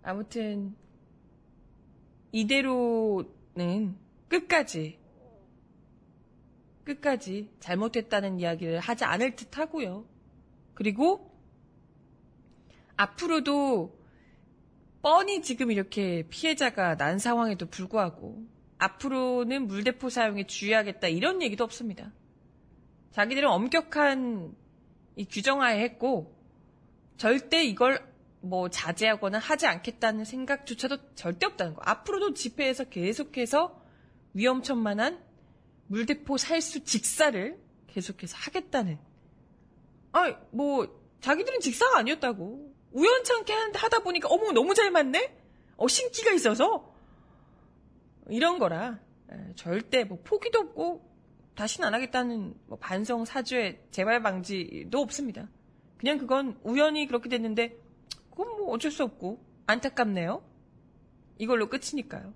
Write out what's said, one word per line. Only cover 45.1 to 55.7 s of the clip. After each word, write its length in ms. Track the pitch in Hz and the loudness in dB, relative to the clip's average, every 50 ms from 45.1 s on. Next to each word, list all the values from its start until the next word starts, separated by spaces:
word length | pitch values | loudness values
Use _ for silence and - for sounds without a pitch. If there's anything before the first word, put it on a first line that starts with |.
| 262 349 494 554 - - _ - - - _ _ - | 2 0 0 -2 -6 -14 _ -20 -20 -20 _ _ -4
어, 100 | - 220 254 | 0 0 2
신기가 440 | - - 508 480 - - 440 466 | 2 2 0 -2 -4 2 2 4
있어서?" 600 | 392 330 - 226 214 226 277 392 453 320 - - - - - - - _ - _ - - - _ - _ _ _ _ _ _ - _ - _ - _ - - - | 4 6 4 2 4 4 4 4 4 0 -4 -10 -20 -20 -20 -20 -20 _ -20 _ -20 -20 -20 _ -20 _ _ _ _ _ _ -20 _ -20 _ -20 _ -20 -12 -6
이런 300 | 214 233 302 339 359 359 | -2 2 2 2 4 2
거라. 400 | 226 175 165 165 208 247 233 202 - _ _ _ _ - | 0 0 0 -2 -6 -6 -8 -12 -16 _ _ _ _ -18
에, 220 | - - - 190 180 | -16 -16 -14 -16 -16
절대 500 | - - 170 175 214 220 - - 254 226 | -12 -6 -4 -4 -4 -2 0 0 0 0
뭐 160 | 196 190 175 - | 0 -8 -14 -4
포기도 340 | - 427 415 - 466 453 453 | -2 -2 -2 0 2 2 2
없고 500 | 392 302 - - 339 339 349 - - - - - - _ - - - _ _ | 0 0 -4 -4 -4 -4 -4 -6 -12 -20 -20 -20 -20 _ -20 -20 -20 _ _
다시는 320 | - 208 220 - - - | -6 -6 -6 -4 -2 -2
안 80 | 226 208 | 0 0
하겠다는 600 | 233 262 254 - 254 247 240 233 226 196 175 - - _ | 0 -2 -2 -2 -2 -2 -2 -4 -4 -6 -8 -10 -14 _
뭐 100 | - 113 - | -16 -16 -12
반성, 460 | - - 185 190 214 226 247 233 226 | -8 -4 -4 -4 -2 -2 -2 -4 -4
사죄, 600 | 226 - 269 247 - 254 247 220 190 175 - - _ | -4 -6 -6 -4 -2 -2 -2 -2 -2 -4 -8 -18 _
재발 300 | - - 185 214 233 240 | -4 -2 2 2 2 2
방지도 800 | 220 208 190 185 180 - 202 190 170 - - 78 - 175 226 277 | 2 0 -2 -2 -6 -4 -4 -4 -6 -6 -8 -12 -8 -2 0 0
없습니다. 480 | 285 214 - - 285 240 196 - - - - _ _ _ | 0 -2 -4 -6 -6 -6 -6 -8 -14 -16 -18 _ _ _